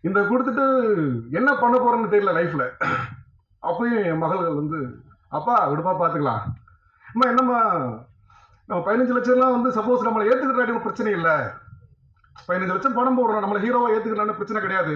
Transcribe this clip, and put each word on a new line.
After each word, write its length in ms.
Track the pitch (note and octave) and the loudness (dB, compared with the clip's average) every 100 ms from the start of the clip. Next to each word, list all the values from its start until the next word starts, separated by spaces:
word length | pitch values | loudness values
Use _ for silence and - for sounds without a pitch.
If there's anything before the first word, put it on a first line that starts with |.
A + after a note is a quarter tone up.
இந்த 160 | F3 G3 | 0 0
கொடுத்துட்டு 440 | G3+ B3+ D4+ A#3+ C4+ C4 A3+ G3 D3 A#2+ A2+ | 2 0 0 0 2 2 2 0 0 -4 -4
என்ன 180 | D#3+ D4+ C4 | 0 0 2
பண்ண 200 | A#3+ B3 | 2 4
போறேன்னு 340 | A#3+ A#3 G#3 | 2 0 2
தெரியல 200 | G#3 G3 | 2 2
லைஃப்ல. 300 | E3 E3+ D3 B2+ - - - A#2+ - - _ _ _ | 0 0 -2 -4 -4 -4 -4 -6 -12 -20 _ _ _
அப்பயும் 420 | - E3+ A#3 A3+ F#3 | -6 -2 0 0 0
என் 180 | D#3+ | 0
மகள்கள் 360 | D#3+ F3+ E3+ D3 | -2 0 -2 -2
வந்து, 200 | D3 D#3+ B2+ A#2+ - _ _ | -4 -6 -8 -12 -20 _ _
"அப்பா 240 | D3 D3+ A#3+ D3 | -6 0 2 2
விடுப்பா, 260 | D3 F3 | -2 -2
பாத்துக்கலாம்." 500 | F3+ E3+ D#3+ C#3+ G#2+ - - - - _ _ - | 0 0 0 -2 -2 -6 -12 -16 -20 _ _ -8
"அம்மா 180 | A3+ B3+ | 0 2
என்னம்மா, 320 | A#3+ B3+ A#3+ A3 E3+ B2 A2 - _ _ - _ _ - | 4 2 2 2 0 -4 -8 -14 _ _ -20 _ _ -6
நம்ம 100 | F3 | -4
பதினஞ்சு 320 | F3+ A#3 B3 B3 | 0 0 2 0
லட்சம்லாம் 400 | A#3+ B3+ B3+ A#3+ | 2 4 4 2
வந்து 140 | B3 | 0
சப்போஸ் 340 | A3+ G#3+ B3 A#3 | 0 0 0 2
நம்மளை 200 | A3 G#3 | 0 2
ஏத்துக்கிட்டாடி 480 | C4 C#4 B3+ A#3 A#3 | 2 2 0 0 -2
ஒரு 100 | G#3+ | -4
பிரச்சனை 260 | - G#3+ | -4 -2
இல்ல, 180 | F#3+ E3 D3+ A#2+ - - - - _ _ _ _ - - | 0 0 0 -2 -12 -20 -20 -20 _ _ _ _ -20 -6
பதினஞ்சு 300 | F3+ F#3 G#3 | -4 -2 -2
லட்சம் 220 | B3+ A#3 | 0 0
படம் 180 | C4 B3+ | 2 2
போடுறோம், 260 | A3+ G#3+ | 2 0
நம்மளை 180 | G3+ G3 | -2 -2
ஹீரோவா 280 | A3 B3 A#3 | 0 2 2
ஏத்துக்கலாம்னு 480 | A3 A3 G#3 G#3 G#3 | 0 0 -2 -2 -4
பிரச்சனை 220 | G#3 G3+ | -6 -4
கிடையாது" 340 | F#3 F#3+ D#3+ | -2 -2 -2